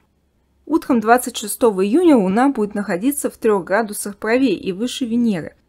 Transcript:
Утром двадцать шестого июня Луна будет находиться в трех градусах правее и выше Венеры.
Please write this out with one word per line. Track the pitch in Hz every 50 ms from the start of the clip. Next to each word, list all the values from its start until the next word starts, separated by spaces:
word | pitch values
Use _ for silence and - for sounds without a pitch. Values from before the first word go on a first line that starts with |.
| _ _ _ _ _ _ _ _ _ _ _ _ _
Утром | - 294 339 - - 262 226
двадцать | 214 220 240 247 - 247 -
шестого | - 214 202 - - 254 226 196 185 196
июня | 202 240 349 370 330 277
Луна | 226 185 185 190 233 262 285
будет | 269 220 208 202 -
находиться | 202 202 208 175 175 220 285 285 - - 214
в | -
трех | _ - 220 208 190
градусах | 156 - - 220 233 202 208 - - 202 202
правее | _ - 220 233 254 277 233 175
и | - - 185
выше | 175 190 240 247 - - 262
Венеры. | 220 226 240 233 226 190 160 135 - _ _ _